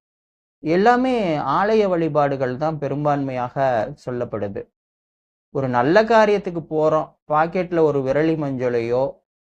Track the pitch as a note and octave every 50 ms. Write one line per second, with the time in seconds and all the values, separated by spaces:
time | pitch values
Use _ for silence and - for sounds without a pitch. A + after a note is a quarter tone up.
0 | _ _ _ _ _ _ _ _ _ _ _ _ - D3+ E3+ F#3 G#3 A#3+ B3 A#3+
1 | B3+ C4 B3 A#3 G3+ E3+ D#3 C#3+ - C3+ D3 F3 G3 G#3+ A3 A3 G3+ F#3+ F3+ E3+
2 | E3 D#3 D3 D3+ C#3+ C#3 C#3 C3+ C3+ B2 B2+ B2 D3+ D#3 D#3+ D3 C#3+ C3+ C3+ D3
3 | D3 D3 C#3+ C#3+ C#3 C3+ B2+ B2 B2 B2 - C#3 C3+ C3 B2 A2 - C#3 D3 -
4 | - C3 B2 B2 A#2+ A2 A2+ G#2 G#2 G2+ G2 - - _ _ _ _ _ _ _
5 | _ _ _ _ _ _ _ _ _ _ - C#3 C3+ B2+ B2 A#2+ A#2+ D3 F3 G#3
6 | A3 A3+ A#3 A3 G#3+ G#3 G#3 G3 G3 F#3+ E3+ E3 D#3+ - D#3+ D#3 D3+ D#3 D#3 D#3
7 | D3+ - _ _ _ - D3+ D3+ E3 E3+ E3 F#3 F3 E3+ F3 E3 D#3+ D3 C#3 C#3
8 | C3 C3 C3+ D3 D#3+ D#3+ D#3+ D#3 D3+ C#3 C3+ B2 B2+ B2 A#2+ A#2 A#2 A#2 A#2+ B2+
9 | C3+ C#3 - _ _ _ _ _ _